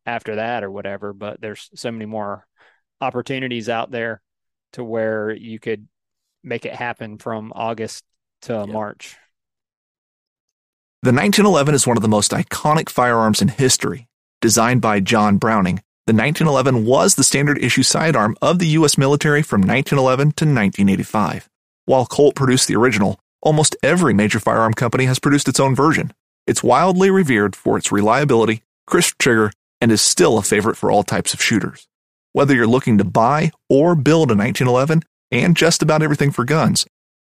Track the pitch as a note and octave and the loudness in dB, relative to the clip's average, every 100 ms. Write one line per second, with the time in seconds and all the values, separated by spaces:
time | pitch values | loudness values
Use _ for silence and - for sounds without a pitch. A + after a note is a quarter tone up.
0 | - A#2 - G#2+ A2+ A#2+ G2+ G2+ G2 G2 | -10 -8 -8 -8 -6 -6 -8 -10 -12 -12
1 | G2+ G2 G#2 - A2 G2+ - - A#2+ A2+ | -12 -12 -14 -12 -14 -16 -20 -14 -12 -10
2 | G#2+ A2 G2+ G2 _ _ _ _ _ _ | -10 -10 -10 -12 _ _ _ _ _ _
3 | C3 B2 A#2 C3 C3 A#2+ A2 A2+ A#2 A#2+ | -8 -6 -8 -8 -8 -8 -6 -6 -6 -8
4 | A2+ G#2+ _ _ _ _ _ - A#2 A2+ | -8 -10 _ _ _ _ _ -16 -8 -4
5 | A2 A2 G#2+ A2 A2+ A2+ A#2+ G#2+ G#2+ _ | -4 -4 -6 -10 -14 -12 -8 -10 -12 _
6 | _ _ _ _ - A#2 - - A#2+ A#2 | _ _ _ _ -12 -10 -10 -10 -10 -10
7 | A2+ G#2+ A#2+ A2 A2 A2 A2+ A2+ A2 - | -14 -14 -10 -10 -10 -8 -8 -8 -10 -14
8 | - _ _ _ - A2+ G#2 A2 G#2 - | -20 _ _ _ -10 -8 -8 -8 -10 -12
9 | - - _ _ _ _ _ _ _ _ | -20 -20 _ _ _ _ _ _ _ _
10 | _ _ _ _ _ _ _ _ _ _ | _ _ _ _ _ _ _ _ _ _
11 | B2+ B2 G3+ G3+ G#3 D#3+ C#3 C#3 B2 A2+ | -2 0 0 2 2 2 0 0 0 0
12 | A2 G#2+ - G#2 - - D3+ D#3 - - | 0 0 0 -4 -6 -4 -2 -2 -2 0
13 | B2 A#2 A2 G#2 F#3+ - C3 - - F2 | 2 2 2 2 0 0 0 0 -4 -8
14 | - _ _ _ A2+ G#2 A#2 B2 A2 G#2 | -16 _ _ _ 0 2 2 2 0 0
15 | F#2 A2+ G#2 G2+ A#2+ A2 F2+ F2 - _ | 0 2 2 2 2 0 0 -4 -10 _
16 | - A2 C3 E3 D#3+ C3+ C3 B2 A2 C#3 | -2 0 0 0 0 2 2 0 2 2
17 | G3+ - C3 C#3 D3 C#3+ B2 C3+ B2+ - | 2 2 0 0 0 0 0 0 0 0
18 | D#3+ C3 G#2 - D3 F3 E3 D#3 D3 - | 0 2 0 0 0 0 0 2 2 2
19 | C3+ D3 D#3 D3 D3+ G#2 F#2+ B2 C#3+ C#3+ | 0 0 0 0 0 0 0 0 0 0
20 | C3 C3 D3 - D#3 B2+ G2 G2 G2 F#2 | 2 2 0 0 0 2 0 0 0 0
21 | G2 G#2+ F2 - - _ _ _ - C3 | -2 -2 -2 -6 -12 _ _ _ -2 0
22 | B2+ - C#3+ - C3 C3 - G#2 B2+ G#2+ | 0 2 2 2 0 0 0 2 2 2
23 | G2 G2 _ _ D3+ D#3 D3 - B2+ F3 | -2 -4 _ _ 0 0 0 0 0 2
24 | D#3 G2+ G#2 A2+ - A2+ A2+ A2+ A#2+ B2 | 2 2 0 0 0 0 0 0 -2 0
25 | C3 B2+ D3+ C#3+ - B2 C3+ C3 D3+ F3 | 0 0 0 0 0 0 0 2 2 0
26 | E3 - _ _ - A#2 A#2+ C3 F#3 F3+ | -4 -12 _ _ -4 -2 2 2 2 2
27 | F#3+ F#3+ D3+ A2 G#2 - A#2 G#2+ - G#2 | 2 2 2 2 0 -2 -2 -2 0 0
28 | G#2+ B2+ D3 A#2 A2 A2+ - _ - F3 | 2 2 2 2 2 -2 -10 _ -2 0
29 | - - C3+ A2+ G#2+ - _ _ A#2 G#2 | 0 0 2 2 0 -4 _ _ 0 2
30 | - - E3+ A2 - G#2 G#2 G#2+ G2+ G2+ | 2 2 2 2 0 0 0 -2 0 0
31 | - F#2+ - - - A2 - - _ _ | 0 -4 -4 -4 -2 -2 -2 -10 _ _
32 | _ _ _ C#3 C#3 C3 A2+ B2+ C3 G#2 | _ _ _ 0 2 4 2 2 2 2
33 | G2+ A#2+ A#2 D3+ E3 - - C3+ E3+ E3+ | 2 2 2 2 -2 -4 0 2 4 2
34 | C3 E3 C#3+ G#2 G#2 - B2+ B2 C#3 D#3+ | 2 4 4 2 0 0 0 2 2 0
35 | - _ _ A#2+ F3+ E3 E3 - D#3 D#3 | -2 _ _ 0 2 2 2 2 2 2
36 | D3+ C#3+ C#3+ C3+ B2 D#3 A2+ F#2 - _ | 0 0 0 0 0 0 2 0 -4 _
37 | _ _ | _ _